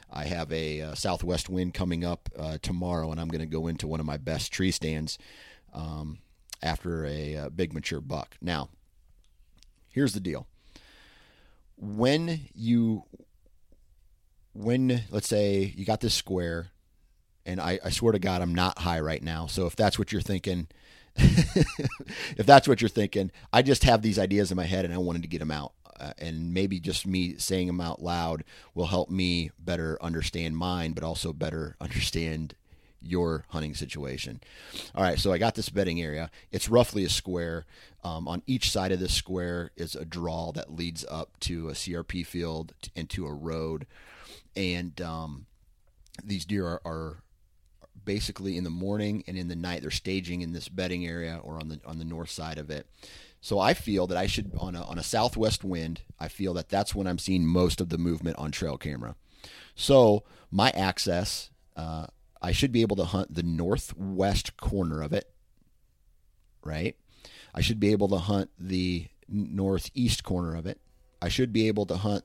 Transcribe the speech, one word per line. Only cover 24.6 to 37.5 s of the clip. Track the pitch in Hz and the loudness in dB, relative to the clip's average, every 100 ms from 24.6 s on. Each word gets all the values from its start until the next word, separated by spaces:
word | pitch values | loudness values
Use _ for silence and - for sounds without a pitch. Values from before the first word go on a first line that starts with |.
head | 85 92 | 0 0
and | 90 | 0
I | 90 | 0
wanted | 87 85 | -2 -2
to | 82 | -4
get | 80 | -4
'em | 78 | -4
out. | 76 69 _ - - | -4 -6 _ -20 -14
Uh, | 69 - | -14 -10
and | 82 80 85 | -8 -6 -2
maybe | 90 95 92 | 0 0 0
just | 87 - 95 | -2 -4 0
me | 92 90 71 | 0 0 -2
saying | - 95 90 | -2 0 0
'em | 87 | -2
out | 82 - | -4 -4
loud | 85 87 82 80 - - - | -2 -2 0 -4 -6 -18 -10
will | 85 85 | -4 0
help | 92 - | 0 0
me | 95 90 87 78 - | 0 2 2 -2 -6
better | 85 85 80 80 | -4 -2 -2 -4
understand | 82 82 80 85 82 80 | -4 -2 -2 -4 -4 -2
mine, | 90 90 82 | -2 -2 -2
but | 78 | -4
also | 80 82 82 | -4 -4 -6
better | 73 78 80 73 - | -4 -6 -4 -8 -8
<laughs> | |
understand | - - - 82 82 80 78 - _ - _ - | -6 -2 -2 -2 -2 -4 -6 -10 _ -20 _ -16
your | 80 87 85 78 - | -4 0 0 0 -4
hunting | 80 76 71 | -6 -4 -6
situation. | 71 76 67 65 71 62 - - - - - - | -8 -8 -8 -6 -8 -10 -16 -20 -16 -14 -6 2
All | |
right, | 92 80 | 2 4
so | 101 | 2
I | 90 | 4
got | 95 | 2
this | 113 - | 0 -2
bedding | 98 92 85 | 0 0 0
area. | 80 76 82 - - | -2 -4 -8 -12 -8
It's | - - | -4 4
roughly | 117 117 104 | 6 6 2
a | 90 | 0
square. | - 95 90 85 | -2 -2 -4 -4